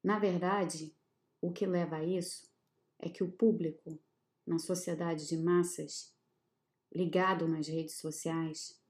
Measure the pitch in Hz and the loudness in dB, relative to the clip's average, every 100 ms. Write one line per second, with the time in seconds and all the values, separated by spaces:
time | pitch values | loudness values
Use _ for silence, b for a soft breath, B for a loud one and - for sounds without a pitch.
0 | 180 208 202 180 180 202 175 156 156 _ | 2 4 4 4 2 2 0 -4 -10 _
1 | _ _ _ _ 180 175 196 180 170 160 | _ _ _ _ -4 0 0 2 0 -2
2 | 160 185 175 - - _ _ _ _ _ | 0 0 -2 -10 -16 _ _ _ _ _
3 | - - 180 180 226 175 165 - - 160 | -10 -4 -4 4 4 4 0 -4 -12 -14
4 | _ _ _ _ - 165 - 180 - 160 | _ _ _ _ -2 -2 0 -4 -2 -2
5 | 170 156 151 165 165 175 175 - 151 - | -2 -2 -2 0 4 4 2 -2 -8 -10
6 | - _ _ _ _ _ _ _ _ - | -14 _ _ _ _ _ _ _ _ -2
7 | 180 180 185 180 165 160 151 160 156 - | 2 4 4 2 2 0 0 -2 -4 -6
8 | 160 156 165 165 160 156 - - | -8 -6 -4 -2 -2 -6 -12 -16